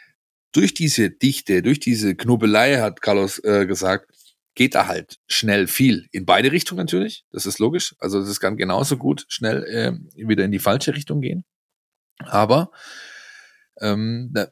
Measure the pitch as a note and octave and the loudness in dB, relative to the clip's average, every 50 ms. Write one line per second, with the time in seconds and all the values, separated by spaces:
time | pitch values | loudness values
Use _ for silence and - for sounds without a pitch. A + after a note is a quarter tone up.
0 | - _ _ _ _ _ _ _ _ _ - D3 G3 G3 - - E3+ D3 - - | -20 _ _ _ _ _ _ _ _ _ 2 2 4 4 2 0 -2 0 2 2
1 | G#2+ F#2 - _ - C3+ C#3 - - - G2 F2+ F2 A#2+ B2+ - - B2+ A#2+ G#2+ | 0 0 0 _ 0 0 0 -2 -2 0 0 2 2 2 0 2 0 0 0 0
2 | G#2+ G2 F2+ - - A2+ B2 A2 A2 G#2+ G#2 A2 A#2+ C3+ C#3 B2+ A2+ G#2 F2 - | 0 -2 -2 0 0 0 2 4 4 4 4 4 4 4 4 2 0 -2 -4 -2
3 | - G#2+ G2+ G2+ G2 G2 - - - G#2+ G#2 G2+ G2 F#2 F#2+ - F#2+ F#2 F#2+ G2+ | 0 0 2 2 2 0 -4 -4 0 2 2 2 2 0 -2 -2 0 0 -2 -2
4 | - _ _ _ _ _ _ _ _ _ _ - B2 C3+ - - - - F2+ E2+ | -4 _ _ _ _ _ _ _ _ _ _ 0 0 2 2 0 0 0 -2 -6
5 | - - - - _ - - - - G#2+ G2+ G2+ F#2+ F2 - - C3+ C3 G#2+ F2+ | -8 -12 -18 -20 _ -6 -4 -2 0 2 2 2 0 0 2 4 4 4 4 2
6 | - _ - G2+ F#2+ F2+ F2+ G2 A#2 D3 D#3+ F3 - - F3+ F3+ F#3 D3+ E3+ F#3 | -2 _ -10 -4 0 2 4 4 4 2 2 0 -2 -4 -4 -6 -4 -2 0 -2
7 | G3 A3 - - - _ - - - G2 G2+ - A2 B2+ D#3+ F3+ - - - _ | -2 -2 -6 -12 -18 _ -12 -8 -8 -6 -2 0 0 0 0 -2 -4 -6 -8 _
8 | - F#2 G2+ G2 G2 G2+ G2+ - - F#2+ G#2+ G#2+ F#2+ F#2 F#2 - C#3 - C#3+ B2 | -6 -4 -2 -2 -2 -4 -4 -4 -4 -4 -2 -2 -2 -2 0 0 0 0 -2 -2
9 | C3 C#3 D3 C#3+ - - - - A#2 A2 B2+ C#3 - - G#2+ A#2 A2+ B2+ A#2+ - | 0 -2 -2 -2 -4 -10 -8 -4 -2 -2 -2 -2 -4 -4 -4 -2 -2 -2 -4 -6
10 | - - _ - A2+ A2+ - - F#2+ G2+ G2+ F#2+ - G2+ G2+ C3+ - - - D3 | -10 -16 _ -10 -4 0 0 2 2 0 0 0 0 0 0 2 0 -2 -4 -4
11 | C#3+ - D3+ D3 C3 B2+ - F3+ - _ _ _ _ _ _ _ _ _ _ _ | -6 -6 -4 -4 -4 -4 -6 -8 -8 _ _ _ _ _ _ _ _ _ _ _
12 | _ _ _ - - - - G2+ G#2+ G2+ B2 D3+ F3 - - - - - - - | _ _ _ -20 -10 -2 0 2 4 4 4 2 2 0 -6 -16 -20 -20 -20 -20
13 | - - - - - - - - - _ _ _ _ _ _ - G#2+ G#2+ G#2 G#2 | -20 -20 -20 -20 -20 -20 -20 -20 -20 _ _ _ _ _ _ -6 -4 -2 -2 -2
14 | A2 A2+ A#2 A#2 B2+ B2 - G#2+ G2 - | -2 -2 -4 -6 -6 -6 -4 -4 -4 -4